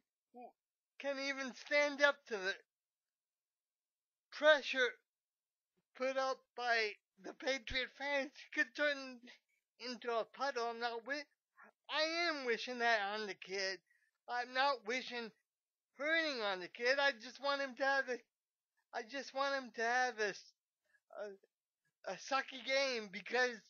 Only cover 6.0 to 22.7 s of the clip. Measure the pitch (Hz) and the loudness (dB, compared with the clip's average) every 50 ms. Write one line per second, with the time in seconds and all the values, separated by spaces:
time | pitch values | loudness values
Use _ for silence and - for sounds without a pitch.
6 | 254 269 262 262 269 262 254 254 _ _ - 240 247 240 233 226 214 208 196 _ | -4 -2 0 0 0 -2 -2 -4 _ _ -10 -4 0 2 2 2 2 0 -2 _
7 | _ _ _ 190 185 - - - - 262 269 269 - - 262 254 247 233 - - | _ _ _ _ -14 -14 -12 -4 -2 -2 -2 -2 -2 -2 -2 -2 -2 -4 -6 -6
8 | 277 285 285 277 269 294 - - - - - 302 294 233 - 302 294 294 277 269 | -2 0 0 0 0 -2 -8 -16 -14 -6 0 0 0 0 0 0 2 2 2 0
9 | 269 262 254 233 247 240 - - _ _ _ _ _ _ _ - 226 254 247 208 | -6 -12 -12 -16 -18 -20 -20 -20 _ _ _ _ _ _ _ -12 -8 -8 -8 -4
10 | 254 240 233 226 - - - - 262 277 240 240 233 233 233 233 240 240 233 233 | -2 0 0 0 0 -2 -4 -4 -2 -2 0 0 -2 -2 -2 -2 -4 -4 -4 -4
11 | 214 247 285 294 285 _ _ _ _ _ _ - 202 214 _ _ _ - 262 302 | -4 -4 -4 -4 -4 _ _ _ _ _ _ -20 -20 -20 _ _ _ -4 0 0
12 | 311 320 330 339 349 339 311 285 262 240 226 214 - 247 254 240 233 233 226 208 | 2 2 2 2 2 0 0 0 0 0 0 0 -2 -6 -2 0 4 4 4 4
13 | 196 196 208 220 214 196 170 - - 180 190 196 190 190 190 175 _ _ _ _ | 2 0 -2 -4 -4 -6 -6 -10 -8 -6 -4 -2 -2 -2 -4 -6 _ _ _ _
14 | _ _ _ _ - 226 240 247 240 254 254 262 269 285 277 233 208 208 247 254 | _ _ _ _ -10 -4 -4 -4 -4 -2 0 2 4 4 2 2 0 -2 -2 -2
15 | - - 240 240 233 208 - _ _ _ _ _ _ _ _ _ _ _ _ - | -2 -4 -6 -6 -6 -8 -10 _ _ _ _ _ _ _ _ _ _ _ _ -4
16 | 285 311 320 330 320 302 269 233 208 202 190 185 175 160 - 233 240 247 269 285 | 0 2 4 4 2 2 0 0 0 0 0 -2 -4 -10 -6 0 2 2 4 6
17 | 277 277 254 214 233 254 - - 262 277 277 277 277 269 233 277 269 269 269 269 | 4 4 2 0 -10 -14 -12 -4 -2 0 0 0 -2 -4 -2 0 2 4 4 2
18 | 262 254 240 233 - _ _ _ _ _ _ _ _ _ _ _ _ _ - - | 2 0 -4 -6 -6 _ _ _ _ _ _ _ _ _ _ _ _ _ -10 -10
19 | 226 214 269 269 233 - - 269 277 277 277 269 254 226 - 240 226 233 247 254 | -8 -6 -8 -8 -8 -4 -2 0 0 0 0 -2 -4 -6 -4 -2 0 2 4 2
20 | 254 247 220 214 214 196 180 - - - _ _ _ _ _ _ _ _ _ _ | 2 2 0 0 -2 -2 -2 -6 -12 -20 _ _ _ _ _ _ _ _ _ _
21 | _ _ - - 208 208 196 196 _ _ _ _ _ _ _ _ _ _ _ _ | _ _ -10 -10 -10 -10 -10 -14 _ _ _ _ _ _ _ _ _ _ _ _
22 | - - 185 170 - - 269 269 254 - 262 254 220 262 | -10 -10 -10 -8 -4 -2 -2 -2 -2 -4 -10 -10 -2 0